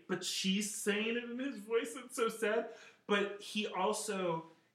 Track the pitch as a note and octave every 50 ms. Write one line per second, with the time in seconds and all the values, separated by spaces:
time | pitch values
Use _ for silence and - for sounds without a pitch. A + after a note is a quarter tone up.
0 | - - F#3 F3 - - - - - F#3+ F#3+ G#3 G#3 - - - - G#3 G3+ G#3
1 | A3 A#3 A#3 A#3+ A#3 A#3+ A#3 B3+ C4+ C#4 A3+ G3+ G3+ A3 A3+ A#3+ C#4 - - C4
2 | A#3+ - - C4 A3+ A3+ - - A3 G#3 A3 A#3 - - - - - - - _
3 | - - G#3 G3+ G3+ - - - - - - G#3 G#3 - - F#3 F3+ G#3+ G#3 -
4 | - A3 G3 F#3+ F3+ E3+ E3 E3 - - - _ _ _